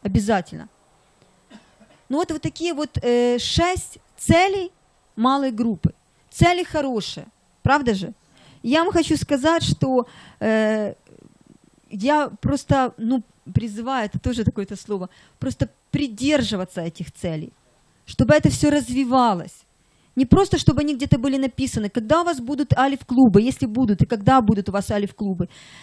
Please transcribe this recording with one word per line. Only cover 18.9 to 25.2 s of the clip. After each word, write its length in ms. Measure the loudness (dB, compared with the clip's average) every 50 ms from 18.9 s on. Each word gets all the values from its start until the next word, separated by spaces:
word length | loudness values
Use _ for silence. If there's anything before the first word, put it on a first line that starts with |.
| -2 -2 -2 2 2 2 4 4 2 -2 -4 -12 -16 -20 _ _ _ _ _ _ _ _ _ _ -2
Не 100 | 0 4
просто, 320 | 6 6 6 6 4 0 2
чтобы 240 | 2 2 2 2
они 140 | 0 -2 -2
где-то 220 | -2 2 2 2 2
были 200 | 2 0 0 0
написаны. 520 | -2 -2 -4 -4 -6 -4 -4 -4 -4 -4
Когда 320 | -4 -4 0 2 2 2
у 40 | 2
вас 140 | 0 -4 -4
будут 340 | -4 -6 -4 -4 0 0 2 2
алиф-клубы, 640 | 2 0 0 -4 -6 -2 4 6 6 6 6 6
если 240 | 4 4 -2 -2 -4 -4
будут, 340 | -2 0 0 2 2 2
и 40 | 2
когда 360 | 0 0 0 2 4 4 4
будут 280 | 4 4 4 2 2 2
у 20 |
вас 200 | -2 -4 -2 -2
алиф-клубы. 580 | -2 -2 -2 -4 -6 -6